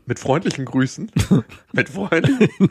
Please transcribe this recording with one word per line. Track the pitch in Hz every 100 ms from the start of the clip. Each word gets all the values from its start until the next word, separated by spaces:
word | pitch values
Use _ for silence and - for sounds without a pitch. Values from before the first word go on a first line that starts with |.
| -
Mit | 120
freundlichen | - 143 196 - 131
Grüßen. | 131 131 - 220 - - 139
<laughs> | - - _
Mit | - -
freundlichen. | 196 202 165 196 262 208 - 196